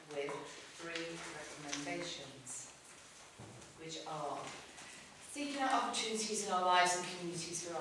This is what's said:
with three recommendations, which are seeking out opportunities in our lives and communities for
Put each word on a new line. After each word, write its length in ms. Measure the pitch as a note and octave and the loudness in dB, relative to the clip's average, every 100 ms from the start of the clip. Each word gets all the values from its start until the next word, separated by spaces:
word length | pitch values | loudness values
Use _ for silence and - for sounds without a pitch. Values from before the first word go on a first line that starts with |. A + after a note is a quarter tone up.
| D3 | -6
with 180 | C#3+ C#3+ C#3+ D3 - - - | -4 -2 -2 -6 -12 -12 -8
three 400 | E3 E3 E3 E3+ | -4 -4 -4 -6
recommendations, 1500 | E3 D3+ D3+ D3 D3 C#3+ C#3+ F3 F3 - C3 B2+ - - - - - - - - - - G#2+ - - - | -6 -8 -8 -8 -4 -2 -2 -2 -2 -6 -10 -12 -10 -10 -10 -14 -18 -18 -18 -18 -18 -14 -14 -14 -16 -12
which 240 | D#3+ D#3+ C#3+ | -8 -6 -4
are 340 | D3+ C#3+ - - - - - - - - - - | -2 -2 -2 -6 -8 -12 -14 -14 -14 -16 -16 -8
seeking 260 | D4 C#4+ C#4 | -2 0 4
out 300 | C4 A#3+ A#3 | 6 6 4
opportunities 560 | - A3+ A3 - G3+ G3 | 2 2 0 2 0 4
in 80 | |
our 100 | F3+ | 6
lives 320 | F3+ F3+ F3+ F3+ | 8 10 10 6
and 80 | |
communities 600 | F3+ F3+ E3+ D#3+ E3+ E3+ F3 | 2 -2 -2 -2 -4 -4 -2
for 100 | D#3+ | -2